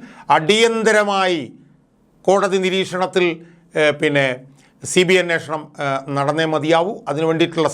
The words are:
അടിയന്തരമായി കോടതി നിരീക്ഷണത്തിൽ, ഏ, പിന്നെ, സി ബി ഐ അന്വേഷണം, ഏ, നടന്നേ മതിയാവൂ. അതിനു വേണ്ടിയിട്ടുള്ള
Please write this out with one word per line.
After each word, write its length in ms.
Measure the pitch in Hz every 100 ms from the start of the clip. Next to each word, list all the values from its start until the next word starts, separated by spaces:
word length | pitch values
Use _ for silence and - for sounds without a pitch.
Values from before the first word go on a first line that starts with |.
| - - - 151
അടിയന്തരമായി 1040 | 160 214 233 226 214 214 208 196 185 170 127 - _ _ _ _ _ _ -
കോടതി 300 | 196 190 190
നിരീക്ഷണത്തിൽ, 600 | 185 190 185 180 185 185 180 165 - - _ 160
ഏ, 20 | 151 147
പിന്നെ, 240 | 151 143 135 127 - _ _ _ -
സി 100 | 180 175
ബി 60 | 185
ഐ 20 |
അന്വേഷണം, 380 | 175 165 135 156 151 -
ഏ, 20 | 143 135 135 139
നടന്നേ 300 | 139 151 160
മതിയാവൂ. 380 | 156 151 165 180 233 -
അതിനു 160 | 143 160
വേണ്ടിയിട്ടുള്ള 380 | 160 165 170 151